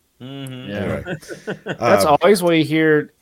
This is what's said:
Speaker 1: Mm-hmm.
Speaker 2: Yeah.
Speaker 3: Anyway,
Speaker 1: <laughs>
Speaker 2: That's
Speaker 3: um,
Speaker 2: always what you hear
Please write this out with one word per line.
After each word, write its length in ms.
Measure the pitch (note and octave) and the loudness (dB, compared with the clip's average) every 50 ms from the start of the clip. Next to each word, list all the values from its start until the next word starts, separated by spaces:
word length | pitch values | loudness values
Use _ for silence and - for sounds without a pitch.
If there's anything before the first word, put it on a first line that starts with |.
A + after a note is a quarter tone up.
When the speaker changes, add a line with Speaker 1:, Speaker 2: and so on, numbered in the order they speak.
| _ _ _ - | _ _ _ -20
Speaker 1:
Mm-hmm. 480 | A#2+ B2+ C#3 C#3 C3+ C3 C3 B2+ - G2+ | -20 -18 -16 -14 -14 -14 -14 -14 -14 -10
Speaker 2:
Yeah. 80 | G2+ G#2 | -8 -8
Speaker 3:
Anyway, 380 | G#2 F2+ - D3 - F3 F3+ D#3 - - F3 - - - G3 - - | -6 -6 -6 -8 -8 -8 -10 -12 -12 -14 -18 -14 -12 -12 -12 -12 -10
Speaker 1:
<laughs> 100 | G#3 F3+ - | -12 -8 -2
Speaker 2:
That's 240 | - A#2+ - G3+ G3 | 0 2 4 4 4
Speaker 3:
um, 100 | D#3 D3 D3 | 4 4 4
Speaker 2:
always 200 | E3 F3 G#3 F#3+ | 4 4 4 4
what 100 | F3+ F3 E3+ D#3+ | 2 2 2 2
you 60 | D#3+ | 2
hear 500 | C3 D3+ D#3+ D#3+ D#3 D#3 D3+ D3 - _ _ | 2 0 0 2 4 2 2 0 -2 _ _